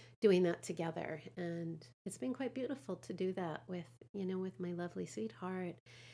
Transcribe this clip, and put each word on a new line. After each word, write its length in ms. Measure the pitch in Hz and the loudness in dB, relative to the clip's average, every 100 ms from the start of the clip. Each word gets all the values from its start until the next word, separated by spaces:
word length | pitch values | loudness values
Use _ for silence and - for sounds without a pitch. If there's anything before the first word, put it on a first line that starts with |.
| - - | -20 6
doing 220 | 220 180 | 8 10
that 180 | 175 175 | 8 4
together. 580 | - 170 165 165 - 160 - - | -2 -2 -2 -2 -4 -6 -8 -6
And 500 | 170 170 165 160 - - 196 | -4 -2 -4 -6 -10 -10 -8
it's 100 | - | -4
been 160 | 254 | -2
quite 220 | 247 254 | -2 -2
beautiful 420 | 262 254 269 - 175 | -2 -2 -4 -4 -6
to 160 | - | -4
do 200 | 185 185 | 0 0
that 300 | 185 170 156 - | 2 0 -2 -4
with, 160 | 180 165 - - | -6 -6 -12 -10
you 100 | 202 | -4
know, 140 | 185 185 | 0 0
with 200 | 185 - | -2 -2
my 140 | 175 | -4
lovely 320 | 175 175 190 | -2 -2 -4
sweetheart. 720 | 170 - 220 - 185 185 180 170 - - - | -6 -4 -6 -4 -4 -2 -4 -6 -12 -20 -18